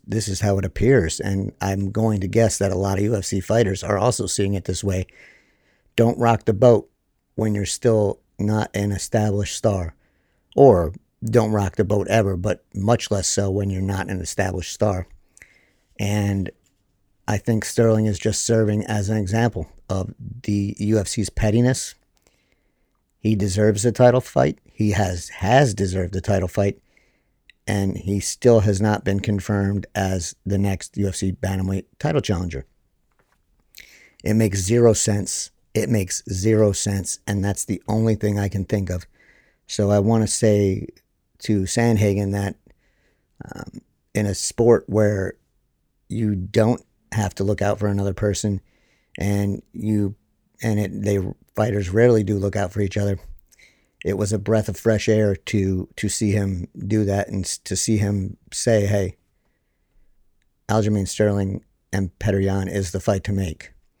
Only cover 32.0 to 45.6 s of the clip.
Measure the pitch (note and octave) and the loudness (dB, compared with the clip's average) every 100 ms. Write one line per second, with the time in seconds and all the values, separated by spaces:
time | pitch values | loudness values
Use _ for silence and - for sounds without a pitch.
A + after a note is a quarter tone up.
32 | D3+ D3+ - F2+ F2+ C#2+ - _ _ _ | -2 -2 -2 -2 -4 -8 -12 _ _ _
33 | _ _ _ _ _ _ _ - - - | _ _ _ _ _ _ _ -20 -20 -20
34 | _ _ - A2 A2 G2 F2+ A#2+ A#2 G#2 | _ _ -2 2 2 0 0 4 6 4
35 | - G#2 F#2+ - - _ _ G#2+ G#2+ A2 | 2 -2 -2 -8 -10 _ _ -4 0 0
36 | F2+ - - F#2+ G#2+ A2 G#2+ G2 G#2+ G2 | -2 -6 -6 -2 2 4 4 2 -2 -2
37 | F#2 - - G2+ G2+ F#2+ - F#2 - A2 | -4 -8 -4 -2 -2 -2 -4 -6 -2 0
38 | A2 G#2+ G#2 G2+ G2+ G2 F#2+ G#2 F#2 F2+ | 0 0 0 0 -2 -4 -2 -2 -2 -6
39 | - _ _ _ _ _ - - G2+ G#2 | -10 _ _ _ _ _ -10 -2 2 4
40 | G2+ A2+ G#2+ - A2+ G#2 G2+ G2 - - | 4 2 2 2 2 4 2 0 -6 -14
41 | _ _ _ _ - G#2 F#2 - A#2 A2 | _ _ _ _ -2 0 0 0 2 4
42 | G#2 G2+ G2 G2+ G2+ - _ _ _ _ | 2 0 -2 -2 -4 -8 _ _ _ _
43 | _ _ _ - - - - - - _ | _ _ _ -20 -18 -16 -18 -20 -20 _
44 | _ G#2+ G#2 F#2+ - - A#2 A2+ - G#2 | _ -4 -2 -2 -6 2 4 4 4 2
45 | G#2 G2+ F#2 - _ _ | 2 0 -4 -8 _ _